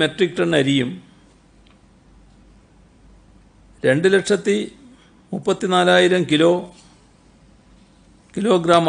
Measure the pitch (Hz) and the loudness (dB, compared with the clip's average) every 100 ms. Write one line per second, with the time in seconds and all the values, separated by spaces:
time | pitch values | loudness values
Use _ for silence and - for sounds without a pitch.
0 | 151 - 175 - 170 156 135 139 123 185 | 0 -2 -4 -2 -2 0 0 0 -2 -8
1 | - _ _ _ _ _ _ _ _ _ | -20 _ _ _ _ _ _ _ _ _
2 | _ _ _ _ - _ _ _ _ _ | _ _ _ _ -20 _ _ _ _ _
3 | - - _ - _ _ _ _ 127 143 | -20 -20 _ -20 _ _ _ _ -2 0
4 | 185 190 - 196 202 208 - - - - | 2 0 0 -2 -2 -4 -4 -14 -20 -20
5 | _ _ - 190 190 185 190 180 180 180 | _ _ -14 -8 -6 -4 -2 0 2 4
6 | 180 185 139 151 170 180 - - - _ | 4 2 0 2 2 0 -6 -20 -20 _
7 | _ _ _ _ _ _ _ _ _ _ | _ _ _ _ _ _ _ _ _ _
8 | _ _ _ - 214 185 170 170 | _ _ _ -4 0 0 2 2